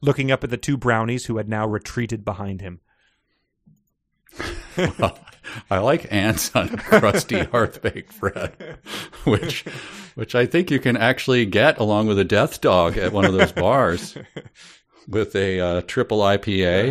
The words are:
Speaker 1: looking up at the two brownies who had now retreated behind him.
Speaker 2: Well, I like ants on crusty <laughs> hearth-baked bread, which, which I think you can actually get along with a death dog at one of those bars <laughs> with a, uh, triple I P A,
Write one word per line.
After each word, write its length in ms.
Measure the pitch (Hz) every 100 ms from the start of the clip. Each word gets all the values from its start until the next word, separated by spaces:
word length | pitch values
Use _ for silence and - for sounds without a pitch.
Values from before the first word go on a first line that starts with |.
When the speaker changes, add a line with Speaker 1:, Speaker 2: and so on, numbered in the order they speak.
Speaker 1:
looking 280 | 143 143 135
up 140 | 135
at 60 | 127
the 80 | 120
two 180 | - 135
brownies 480 | 123 113 113 123 -
who 120 | 110
had 100 | 107
now 180 | 107 110
retreated 560 | 107 - - 113 113
behind 380 | 107 95 98 95
him. 200 | 95 87 _ _ _ _ _ _ _ _ _ _ _ _ _ _ _ - - - - -
Speaker 2:
Well, 420 | 180 - 95 - - - - - -
I 80 | 95
like 320 | 117 165 -
ants 420 | 101 104 - -
on 140 | - - 226
crusty 640 | - 214 208 196 - 180
<laughs> 40 |
hearth-baked 760 | - 120 104 - 113 - - -
bread, 580 | 98 104 92 - 160 - - - - -
which, 380 | 233 214 165 - - - - - -
which 200 | - 113
I 120 | 123 123
think 240 | 170 180
you 80 | 131
can 180 | 131 113
actually 480 | 117 131 - 123 117
get 320 | 104 147 151
along 280 | 107 107 110
with 120 | 98
a 60 |
death 360 | 90 104 143 -
dog 360 | 127 92 85 104
at 160 | 90
one 120 | 101
of 80 | 92
those 200 | 92 87
bars 640 | - 92 135 101 87 - - - - - _
<laughs> 500 | - - _ _ -
with 260 | 110 101
a, 260 | 98 98 92
uh, 200 | 90 90
triple 400 | - 131 - 107
I 140 | 98 101
P 260 | 107 95
A, 240 | 90 92 120